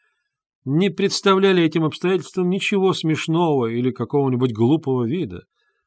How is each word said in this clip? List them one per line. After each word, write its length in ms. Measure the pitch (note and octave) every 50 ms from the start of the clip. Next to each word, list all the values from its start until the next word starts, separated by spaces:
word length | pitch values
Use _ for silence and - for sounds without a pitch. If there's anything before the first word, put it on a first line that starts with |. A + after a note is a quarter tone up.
| _ _ _ _ _ _ _ _ _ _ _ _ -
не 240 | C3 C#3 D#3+ F#3+ G3+
представляли 720 | - - G3 G3 - - - G3+ G3 F#3+ F#3+ G3 F#3+ F3+ E3
этим 220 | D#3 D#3 E3+ D#3+
обстоятельствам 680 | D3+ - - - F3+ F#3+ F3+ - - - F#3 F3+ F3+
ничего 420 | F#3 G3 - - G#3+ G3 F#3+ F#3 E3+
смешного 760 | - - D#3+ D#3 C#3 - - D#3+ E3 F3 E3 D3 C3+ A#2+
или 260 | A2+ A2+ A#2+ B2 B2+ A#2+
какого-нибудь 600 | - A#2+ - - C#3+ C#3 C3+ B2+ A#2+ B2+ B2+ A2+
глупого 520 | G#2 A#2 A#2+ D3+ D#3 D#3+ C3+ C3 B2+ A#2+
вида, 400 | A2 C#3 F#3+ E3 G#2 F2 - - _ _ _ _ _ _ _ _